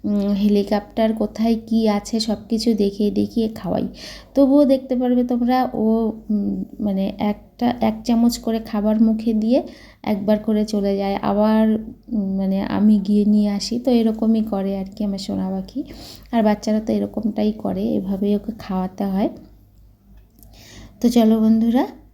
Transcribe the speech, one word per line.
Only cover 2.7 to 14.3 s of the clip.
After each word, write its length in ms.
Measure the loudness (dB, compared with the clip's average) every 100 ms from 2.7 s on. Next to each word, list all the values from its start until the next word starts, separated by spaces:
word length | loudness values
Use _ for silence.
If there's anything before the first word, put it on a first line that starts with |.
দেখিয়ে 380 | 0 0 0 -2
দেখিয়ে 360 | 0 -2 -2 -2
খাওয়াই। 400 | -4 -6 -4 -4 -8 -18 -18 -6 2
তবুও 300 | 4 6 6
দেখতে 300 | 2 0 -2
পারবে 280 | 2 2
তোমরা, 460 | 2 0 2 2 0
ও, 400 | 0 0 2 0 -4 -4
উম, 340 | -2 0 -4 -8 -6
মানে 320 | -4 -2 -2 -2
একটা 540 | -2 -4 -10 _ -2 0
এক 200 | -2 -2
চামচ 340 | 0 2 2 0
করে 220 | -4 -4
খাবার 420 | -4 -2 0 4
মুখে 320 | 2 2 0
দিয়ে 300 | 0 2 0 0 -16 -20 -12
একবার 360 | -4 -4 0 0
করে 260 | 2 0 0
চলে 320 | 0 0 0
যায়, 180 | -2 -2
আবার, 580 | -2 2 2 4 4 2 -4 -16 -6
উম, 260 | -4 -2 -2
মানে 240 | 0 -2
আমি 380 | -2 2 4 4
গিয়ে 260 | 4 2 4
নিয়ে 240 | 4 2
আসি। 300 | -2 -4 -4
তো 120 | 2
এরকমই 500 | 2 2 0 2